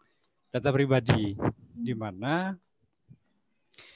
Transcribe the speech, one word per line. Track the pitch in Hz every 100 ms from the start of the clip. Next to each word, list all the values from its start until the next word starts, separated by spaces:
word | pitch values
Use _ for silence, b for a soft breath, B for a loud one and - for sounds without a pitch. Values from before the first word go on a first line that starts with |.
| _ _ _ _ _
data | 127 139
pribadi, | 135 139 131 113 110 104 101 110 - - 233
di | 233
mana | 113 107 92 120 165 190 185 _ _ _ _ _ - _ _ _ _ _ B B